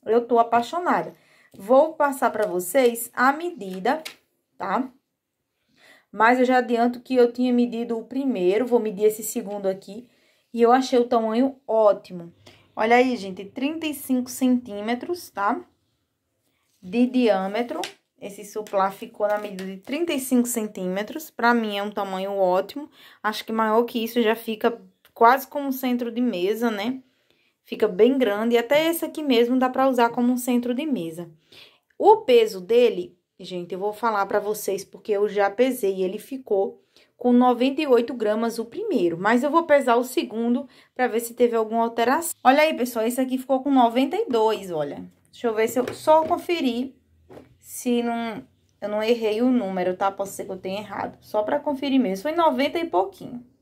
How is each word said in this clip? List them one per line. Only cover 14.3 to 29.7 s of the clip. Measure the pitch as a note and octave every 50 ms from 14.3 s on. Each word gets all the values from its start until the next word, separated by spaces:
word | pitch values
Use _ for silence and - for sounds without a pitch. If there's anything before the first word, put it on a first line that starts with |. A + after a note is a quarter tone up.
| - - C4 B3+ B3+ B3 B3 - G3+ G3+ G#3 A3 A#3+ B3 - - F4 F4 - -
tá? | _ G3 G3+ G#3 B3+ F4+ F4+ _ _ _ _ _ _ _ _ _ _ _ _ _ _ _ _ _ _ _ _ _ _ _
De | _ F3+ F#3 A#3+ B3
diâmetro. | B3 B3+ B3+ B3 A3 G3 F#3+ F#3+ G3 G3+ A3 B3 B3 D#4 E4 F4+ - - _ _ _ _ _
Esse | - G3+ G3 - G3+
suplá | - - G#3+ G#3 - - G3 F#3+ G3
ficou | F#3+ - A#3 G#3+ - - G#3
na | G#3 G#3
medida | G#3 G#3 G#3 G3 F#3 F#3+
de | F#3+ F#3+
trinta | F#3+ _ - B3 D4+ E4+ E4+
e | D4+ C4+
cinco | C4 - C4 B3 A#3
centímetros. | A#3+ - A#3 G#3+ G#3+ G#3+ - F#3 F3+ F#3 G3 G#3+ G#3 - D4+ - -
Pra | _ - A#3 A#3 A#3+
mim | A#3 A3+ G#3+ G#3
é | G3+ G3+
um | G#3
tamanho | G3+ G#3+ G3+ G3 F#3+ F#3 F#3+ G3
ótimo. | G3+ G3 F#3+ F3+ F3+ F#3 F#3+ - - C#4 D4 - _ - - - - _
Acho | - G#3 G#3+ - -
que | -
maior | A3 A3+ A3+ A3 G#3+ A3+ A#3+
que | A#3 - A#3+ A3
isso | A3+ - B3
já | A3+ G#3+ A3+
fica | A3 - - A3 G#3+ - A#3 A#3 - - - _ _ _ _ _
quase | - A#3 A3+ B3+ C#4 C4
como | - - D4 C#4 C#4
centro | C4 C4 - B3+ B3 A#3+ B3 A#3
de | A3 A#3
mesa, | B3 A#3+ G#3 F3 F3 G3 A3 A3 A#3+ A#3
né? | A3 G3+ G3 A#3+ C4 C4 - _ _ _ _ _ _ _ _ _ _ _ _
Fica | _ A#3 - -
bem | G#3 F3+ F3+ G#3+ B3 C4+
grande. | C4+ G#3+ G#3 G3+ G#3 A3 A#3 A#3
E |
até | A#3 A#3 - C#4+ D4 D#4+ E4
esse | E4 E4 E4
aqui | D#4 D#4 D#4+
mesmo | D#4 C#4+ B3+ A3+ A#3+ A#3+ B3 C4
dá | B3+
pra | B3+